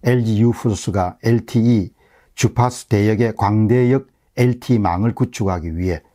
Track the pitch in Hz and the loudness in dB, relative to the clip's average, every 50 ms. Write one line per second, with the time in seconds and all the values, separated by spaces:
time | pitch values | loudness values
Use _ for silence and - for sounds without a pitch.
0 | - 123 127 123 117 110 110 104 113 120 113 - - 120 104 92 - - 92 101 | 0 0 0 2 2 0 2 2 2 2 2 0 -2 -2 -2 -2 -4 -4 -2 -2
1 | 92 90 87 _ - 113 117 117 - - - 123 113 120 120 110 92 - _ _ | -2 -4 -6 _ -2 0 0 0 -2 -2 -2 0 2 2 2 2 0 -4 _ _
2 | _ _ _ _ _ _ _ - - 113 - - 123 127 123 - - _ - 104 | _ _ _ _ _ _ _ -2 -2 -2 0 0 -2 -2 -2 -6 -6 _ 0 2
3 | 101 107 110 107 120 113 110 - - 98 107 107 107 104 117 123 123 123 127 135 | 2 2 2 2 0 -2 0 -2 -2 0 2 2 2 2 2 2 4 2 2 0
4 | 135 _ _ _ _ _ _ - 123 127 123 123 - - 127 113 104 92 85 87 | -2 _ _ _ _ _ _ 0 0 0 0 -2 -2 0 0 2 2 0 0 0
5 | 104 117 110 - 131 123 - - 110 98 92 90 80 85 80 85 90 92 87 78 | 0 -2 0 -2 -4 -4 -2 -4 -4 -2 -2 -4 -6 -6 -6 -4 -2 -2 -4 -4
6 | _ _ _ | _ _ _